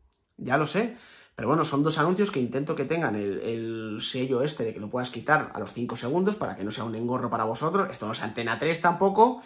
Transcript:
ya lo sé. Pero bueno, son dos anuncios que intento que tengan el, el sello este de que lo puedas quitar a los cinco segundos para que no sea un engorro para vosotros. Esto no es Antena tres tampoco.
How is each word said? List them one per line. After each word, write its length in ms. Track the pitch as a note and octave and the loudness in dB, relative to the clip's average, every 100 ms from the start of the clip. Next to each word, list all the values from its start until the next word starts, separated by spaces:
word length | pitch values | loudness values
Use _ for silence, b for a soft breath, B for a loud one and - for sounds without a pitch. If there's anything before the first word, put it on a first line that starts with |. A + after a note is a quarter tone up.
| _ _ _ - | _ _ _ -10
ya 200 | - C#3+ | 0 2
lo 100 | D3 | 2
sé. 300 | F#3+ A#3 B B B B - | 0 0 B B B B -4
Pero 100 | A#2 | 0
bueno, 180 | D#3+ | 2
son 200 | D3+ C#3+ | 2 2
dos 140 | D#3 D#3 | 2 4
anuncios 340 | D#3 F#3+ G3+ | 2 4 2
que 80 | C3+ | 0
intento 340 | A#2+ C3+ D3 | 0 -2 -2
que 100 | D3 | -4
tengan 300 | C3+ E3 C3+ | -2 0 0
el, 240 | G#2 G2+ F#2 | 0 -2 -2
el 600 | A2+ A#2 A2+ A2+ A2 G#2+ | -4 -4 -4 -6 -6 -6
sello 420 | - B2+ C3 B2 | -4 -4 0 0
este 220 | D3+ - | 0 -2
de 100 | A2+ | -6
que 60 | A#2 | -6
lo 100 | G#2 | -6
puedas 180 | B2 B2 | -6 -6
quitar 440 | A#2 A2+ D3+ A2+ | -6 2 2 2
a 60 | - | -8
los 120 | G2 | -8
cinco 220 | A#2+ A#2+ | -6 -6
segundos 400 | A2+ B2 F3 G3 | -4 -2 2 0
para 220 | G3+ A2+ - | 0 -4 -4
que 80 | |
no 80 | G2+ | -6
sea 100 | - | -4
un 140 | A2+ A2 | -6 -4
engorro 340 | A#2+ B2+ A#2+ | -2 -2 -2
para 140 | A2+ | -2
vosotros. 440 | A2 A#2 D#3 G3 D#3+ | -2 0 0 0 0
Esto 140 | - G#2+ | -4 -6
no 60 | |
es 100 | A2+ | -4
Antena 360 | A2 A#2+ A2+ A2+ | -6 -4 -4 0
tres 220 | D3+ D#3+ | 0 2
tampoco. 600 | E3+ E3+ G3 G3+ A#3+ B3+ | 2 4 4 8 6 6